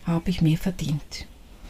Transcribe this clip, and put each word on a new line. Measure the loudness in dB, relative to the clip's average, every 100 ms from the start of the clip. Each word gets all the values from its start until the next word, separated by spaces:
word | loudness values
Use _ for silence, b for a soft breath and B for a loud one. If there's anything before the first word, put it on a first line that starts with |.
| 0
habe | 0 0
ich | 2
mir | 4 4
verdient. | 0 -2 -2 -2 -4 -12 -14 -16 -20 B B